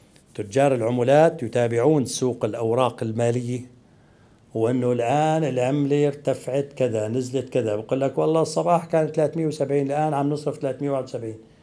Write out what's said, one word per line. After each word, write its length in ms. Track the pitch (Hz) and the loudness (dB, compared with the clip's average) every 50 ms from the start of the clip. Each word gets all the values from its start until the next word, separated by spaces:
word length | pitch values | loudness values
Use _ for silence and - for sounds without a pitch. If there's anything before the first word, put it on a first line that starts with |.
| _ _ _ - _ _ - | _ _ _ -20 _ _ -12
تجار 400 | - 107 98 101 135 139 143 135 | -10 -10 -2 0 2 4 4 2
العملات 680 | 120 110 117 123 123 120 127 139 151 160 170 165 165 127 | 2 0 0 0 0 2 4 6 6 6 4 2 0 -6
يتابعون 640 | 107 - 123 120 117 117 117 120 147 156 147 120 | -4 0 0 0 2 2 2 4 4 4 4 2
سوق 400 | 123 - - 131 127 117 - - | 0 -2 -2 -2 -2 0 -2 -4
الأوراق 580 | 107 107 120 117 113 117 127 127 117 117 - 120 | -4 -4 -2 -2 0 2 2 2 0 0 -2 -6
المالية، 720 | 113 107 117 120 120 117 127 120 120 123 123 - - - - _ _ _ _ _ _ _ _ - _ - _ _ _ - | -4 -2 0 0 2 0 0 -2 -4 -6 -6 -8 -12 -18 -20 _ _ _ _ _ _ _ _ -20 _ -20 _ _ _ -4
وأنه 380 | 113 110 117 131 127 123 123 | 0 0 2 2 2 2 2
الآن 520 | 123 117 113 117 139 147 156 156 160 160 160 | 0 0 0 2 2 2 2 2 2 2 0
العملة 640 | 139 127 127 123 127 143 147 143 139 143 147 147 143 | 0 0 0 0 0 0 0 0 2 2 2 2 2
ارتفعت 640 | 143 143 - - 127 - - - 127 143 139 143 - | 0 -2 -2 -4 -4 -2 -4 -4 -2 -2 -2 -4 -2
كذا، 340 | - 131 123 107 107 107 107 | -2 0 0 0 -2 -2 -2
نزلت 420 | 113 131 127 120 127 135 123 - | -2 -2 -4 -2 -4 -4 -4 -2
كذا. 260 | - 127 113 110 104 | -2 -2 0 0 -2
بقول 260 | 107 107 - 135 135 | -2 -2 -2 -2 0
لك: 160 | 135 135 135 160 | 0 -2 0 0
"والله 240 | 156 156 160 160 | 0 2 2 2
الصباح 440 | 156 160 - 165 160 170 175 170 170 | 0 0 0 -2 2 2 2 2 0
كانت 300 | - - 160 156 151 156 | 0 0 0 0 2 0
ثلاثمية 320 | 160 151 147 156 165 160 156 | 0 0 0 0 -2 -2 -2
وسبعين، 380 | 151 - 139 131 143 143 139 | -2 -2 -2 0 0 0 0
الآن 280 | 135 143 151 156 156 151 | 0 0 0 0 0 0
عم 160 | 143 143 143 | 0 0 0
نصرف 300 | 151 147 147 151 131 - | -2 -2 -4 -4 -6 -4
ثلاثمية 300 | - 135 127 - 143 143 | -4 -6 -4 -4 -4 -2
وواحد 140 | 139 135 127 | -2 -2 -4
وسبعين". 340 | - - 120 113 110 107 - - - - _ | -6 -8 -8 -8 -8 -10 -12 -16 -20 -20 _